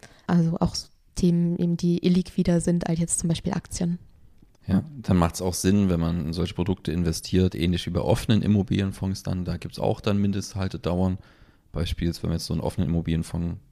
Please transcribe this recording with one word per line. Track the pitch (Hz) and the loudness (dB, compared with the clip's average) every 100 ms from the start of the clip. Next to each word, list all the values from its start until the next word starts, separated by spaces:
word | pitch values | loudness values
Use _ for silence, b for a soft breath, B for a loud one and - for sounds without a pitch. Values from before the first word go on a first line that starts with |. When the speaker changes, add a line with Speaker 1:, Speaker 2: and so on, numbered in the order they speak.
| B B B | B B B
Speaker 1:
Also | 175 165 165 | 2 2 2
auch | 175 - - _ _ - | -2 -2 -10 _ _ 0
Themen, | 180 170 170 175 | 4 4 2 2
eben, | 175 170 | 0 2
die | 175 175 180 | 2 2 4
illiquider | 180 - - 180 175 | 2 2 0 2 2
sind | 170 175 - | 2 0 0
als | 165 | -2
jetzt | 170 - | -2 -2
zum | 165 | 0
Beispiel | 165 180 | -2 0
Aktien. | - - - 175 175 - - - - - _ - | -4 -6 -4 -2 -4 -8 -20 -20 -20 -20 _ -2
Speaker 2:
Ja, | 92 - 143 | 0 0 -8
dann | 110 92 | 2 4
macht's | 82 - | 4 0
auch | 92 | -4
Sinn, | 90 95 101 95 | 0 2 4 4
wenn | 85 | 2
man | 82 87 76 | 2 0 -2
in | |
solche | 85 90 | -2 -4
Produkte | - 87 90 - | -2 -2 -2 -2
investiert, | 82 82 82 - 90 92 - | 0 0 -2 0 2 2 2
ähnlich | 87 85 - | 0 0 -2
wie | |
bei | 90 | -4
offenen | - 104 - 110 | 0 0 2 2
Immobilienfonds | 95 104 95 98 98 98 95 98 | 4 2 2 0 -2 -4 -6 -4
dann. | - 92 | -6 -4
Da | 87 87 | -4 -6
gibt's | 90 - | -8 -4
auch | 104 107 | -2 -2
dann | 113 101 | 0 0
Mindesthaltedauern. | 101 98 - 98 92 85 80 90 92 92 b b b b b | 0 -2 -6 -6 -6 -4 -2 0 0 -2 b b b b b
Beispielsweise, | - 82 - 85 80 | -6 -4 -2 -2 -2
wenn | 85 | -2
man | 82 | -4
jetzt | - | -2
so | |
einen | 82 | -4
offenen | - - 85 | -2 -2 0
Immobilienfonds | 82 82 82 82 85 85 90 - | 0 0 -2 -2 -4 -4 -6 -14